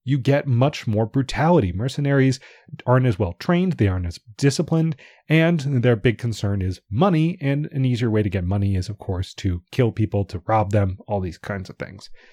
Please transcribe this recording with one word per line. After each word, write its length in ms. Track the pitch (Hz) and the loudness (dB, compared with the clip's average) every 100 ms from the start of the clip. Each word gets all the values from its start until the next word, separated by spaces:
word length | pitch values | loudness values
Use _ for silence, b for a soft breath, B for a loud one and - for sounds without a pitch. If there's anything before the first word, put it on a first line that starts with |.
you 140 | 127 139 | -2 0
get 280 | 120 143 143 | 2 2 2
much 400 | 120 139 - - | 2 2 0 -2
more 200 | 104 110 | 0 0
brutality. 640 | 135 127 104 156 175 95 | -2 -2 0 4 4 2
Mercenaries 680 | 90 131 - 139 139 135 127 B B B 156 | -2 -4 -4 0 4 4 2 B B B -10
aren't 220 | - 127 127 | 2 4 4
as 120 | 107 | 0
well 160 | 92 | -2
trained, 400 | - - 175 185 | -4 0 2 2
they 140 | 139 101 | 2 2
aren't 180 | 92 90 | 2 -4
as 140 | - _ - | -8 _ 0
disciplined, 600 | 139 - 165 160 165 - B B - | 0 0 0 0 0 -2 B B 0
and 300 | 156 165 170 | 2 4 2
their 360 | 139 131 123 110 | 0 2 2 2
big 220 | 120 107 | -2 -6
concern 420 | 120 104 101 101 | -6 -4 -4 -2
is 200 | 92 90 - | -4 -6 -6
money, 480 | 101 196 160 160 - | 0 2 2 0 -2
and 260 | 139 143 151 | -4 -2 -4
an 140 | 139 131 | -2 -2
easier 240 | 117 117 | 0 0
way 120 | 107 | 0
to 60 | 101 | 0
get 160 | 95 | -2
money 320 | 87 101 98 95 | -2 0 0 0
is, 140 | 90 | -4
of 80 | 101 | -8
course, 340 | - 90 90 | -8 -6 -6
to 280 | - 98 87 _ | -4 -4 -4 _
kill 200 | - 117 | 0 0
people, 360 | 104 104 101 101 | 0 -2 -2 -4
to 160 | 87 - | -8 -2
rob 260 | 110 101 | 0 2
them, 260 | 104 98 92 - | 0 0 -4 -6
all 140 | 104 | -4
these 180 | 92 - | -4 -8
kinds 320 | - 98 92 | -10 -10 -10
of 60 | - | -12
things. 340 | - 98 - b b | -14 -14 -18 b b